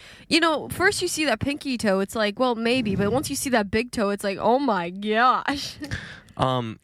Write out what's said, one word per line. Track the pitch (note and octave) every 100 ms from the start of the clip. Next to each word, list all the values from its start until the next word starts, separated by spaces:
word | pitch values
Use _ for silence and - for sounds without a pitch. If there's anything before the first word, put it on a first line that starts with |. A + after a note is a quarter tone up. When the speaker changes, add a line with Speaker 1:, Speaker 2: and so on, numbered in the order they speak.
| - - -
Speaker 1:
you | E4
know, | E4 D4+ -
first | - F#4+ G4+
you | F4+
see | - D4
that | A3+
pinky | C4+ D4 C#4 A#3+
toe, | A3 F#3+
it's | G3 A#3
like, | G#3 G#3
well, | B3+ A3+
maybe. | A3+ C4 G#3+ G3
But | G3+
once | B3 D4
you | C#4
see | C#4
that | A#3+ G3+
big | A3 B3
toe, | - G3+
it's | G3+
like, | G3+ F#3
oh | G#3+ C4
my | C#4 F#3+ E3+
gosh. | F#3+ G#3 G#3+ B3+ G#3 - C#4+ - -
<laughs> | C#4+ - - - - -
Speaker 2:
Um, | C3 B2+ A2+ -